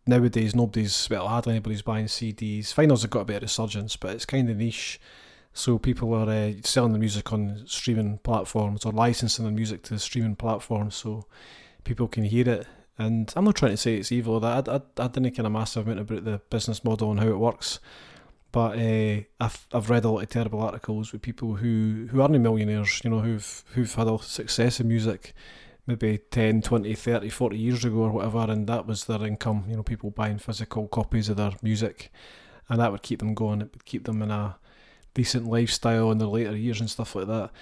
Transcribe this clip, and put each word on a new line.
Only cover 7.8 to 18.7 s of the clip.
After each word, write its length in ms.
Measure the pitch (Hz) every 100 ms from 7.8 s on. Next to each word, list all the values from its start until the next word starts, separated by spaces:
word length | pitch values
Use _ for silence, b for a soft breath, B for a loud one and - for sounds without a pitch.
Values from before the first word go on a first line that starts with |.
| - 113 104 104
platforms 680 | - 110 95 110 104 104
or 60 | 110
licensing 540 | 110 120 117 113 -
the 80 | 113
music 300 | 107 110 107
to 140 | - 107
streaming 360 | - 123 113
platforms 600 | 101 117 104 - 107 104 -
so 300 | 110 107 - B B B B B
people 240 | - - 117
can 160 | 113
hear 240 | 104 117 123
it. 180 | 107 - B B -
And 340 | 110 113 107 165
I'm 80 |
not 120 | 208 -
trying 160 | 127
to 40 | 107
say 200 | 120 107
it's 140 | 95
evil, 300 | 120 113 110
that 280 | 113 123 135
I, 80 | 135
I, 280 | - -
I 40 | 120
didn't 240 | 131 127
care 140 | 123 110
a 40 |
massive 360 | 110 110 113 110
amount 140 | 101
about 240 | 107 107
the 160 | 110 101 -
business 320 | 117 - 110
model 280 | 113 110 107
and 100 | 104
how 80 | 110
it 100 | 101
works. 400 | 117 - - - - B B B B B _
But, 280 | 120 113